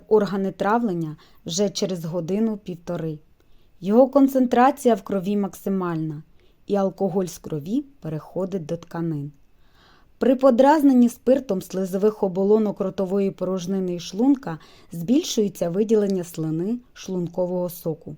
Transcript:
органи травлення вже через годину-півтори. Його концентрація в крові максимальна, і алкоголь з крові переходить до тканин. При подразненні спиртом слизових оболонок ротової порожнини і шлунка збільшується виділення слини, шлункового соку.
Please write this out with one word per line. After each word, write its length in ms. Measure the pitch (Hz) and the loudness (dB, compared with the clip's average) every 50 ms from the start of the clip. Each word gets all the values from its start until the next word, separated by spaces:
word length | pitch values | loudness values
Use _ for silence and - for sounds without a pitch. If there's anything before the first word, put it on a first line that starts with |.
| - - | -2 2
органи 440 | 220 214 202 - 202 196 196 190 | 2 2 2 2 -2 -4 -4 -4
травлення 640 | 190 - 196 196 220 240 240 214 175 170 165 151 151 - _ _ - - - | -4 -2 -2 0 0 0 0 0 -2 -2 -4 -6 -8 -12 _ _ -20 -16 -12
вже 240 | - 165 190 208 196 | -6 -2 -2 -2 -2
через 340 | 202 - 214 175 190 170 160 | -2 -4 -4 -4 -4 -6 -6
годину-півтори. 1120 | 160 170 180 165 156 190 208 226 226 214 208 - - 180 - - - 175 170 165 160 151 151 _ _ _ _ _ _ - - _ _ _ - | -6 -6 -6 -4 -2 -2 -2 0 -2 -2 -6 -10 -12 -12 -12 -10 -8 -8 -6 -6 -6 -8 -10 _ _ _ _ _ _ -20 -20 _ _ _ -8
Його 280 | 170 190 208 240 262 262 | -2 2 6 6 6 6
концентрація 840 | - 277 269 269 269 262 254 247 233 233 247 269 285 - - 247 226 | 6 4 4 4 4 2 2 2 4 4 4 4 4 2 2 2 2
в 80 | - | 2
крові 340 | - - 196 196 170 202 208 | -2 -4 -4 -2 -2 -2 -2
максимальна, 840 | 208 196 180 - - - 202 190 190 180 175 170 160 160 156 151 151 160 _ _ - _ _ _ _ _ | -2 -2 -4 -6 -8 -6 -4 -2 -2 -2 -2 -4 -4 -4 -4 -6 -8 -12 _ _ -20 _ _ _ _ _
і 100 | - 202 | -4 -2
алкоголь 500 | 202 196 190 190 - 190 190 160 202 185 | 0 0 -2 -2 -2 -4 -2 -2 -2 -4
з 120 | 170 - - | -4 -8 -12
крові 460 | - - 160 151 139 175 220 285 294 - - _ | -10 -8 -8 -8 -6 -4 -4 -4 -6 -6 -16 _
переходить 640 | - 160 156 151 - - - 175 190 180 190 190 156 | -10 -8 -8 -8 -10 -8 -6 -6 -6 -4 -6 -8 -6
до 100 | 147 170 | -6 -8
тканин. 560 | 165 - - - 170 170 165 156 147 143 147 143 _ _ _ _ _ _ _ _ _ _ _ _ _ _ _ _ - | -10 -10 -10 -8 -6 -4 -4 -4 -4 -6 -10 -12 _ _ _ _ _ _ _ _ _ _ _ _ _ _ _ _ 0
При 180 | 240 240 269 | 2 2 4
подразненні 720 | 262 - 277 247 226 262 277 302 320 285 285 262 247 240 226 | 6 6 4 6 6 6 6 6 6 6 6 6 6 6 4
спиртом 540 | - - - 233 262 277 277 - 196 190 | 2 0 2 2 2 2 2 -4 -6 -6
слизових 600 | 180 - - 185 190 180 185 190 196 214 214 - | -6 -6 -6 -6 -4 -4 -2 0 0 0 0 0
оболонок 580 | 208 190 175 190 196 202 214 220 214 208 - - | -2 -2 0 0 2 4 4 4 4 0 -2 -4
ротової 500 | 202 190 190 - 196 180 196 202 196 196 | -6 -6 -2 -4 -4 -2 0 0 0 -2
порожнини 640 | 185 - 185 185 190 190 175 185 196 190 185 180 175 | -2 -4 -4 -4 -4 -4 -4 -4 -4 -4 -2 -4 -6
і 60 | 175 | -6
шлунка 580 | 170 - 185 190 247 277 285 277 - - 160 160 - - - - - - | -8 -8 -2 0 2 2 2 2 0 -10 -12 -12 -14 -20 -20 -20 -20 -14
збільшується 760 | - 170 170 156 247 311 370 - - 240 208 202 - - 185 175 | -12 -8 -2 0 0 0 0 0 0 0 0 0 -2 -4 -4 -2
виділення 540 | 165 196 220 202 226 214 208 190 196 185 170 | 0 0 0 2 2 2 2 2 0 -2 -4
слини, 540 | - - 165 160 160 160 160 175 208 240 240 - _ | -6 -8 -6 -4 -4 -2 -2 -2 -4 -4 -6 -8 _
шлункового 760 | - - - - 190 180 175 170 175 185 180 175 180 180 180 180 | -20 -16 -10 -6 -6 -4 -4 -4 -4 -4 -4 -2 -2 -4 -4 -6
соку. 460 | 175 - - 170 156 - - - 151 | -8 -8 -8 -8 -8 -8 -10 -18 -18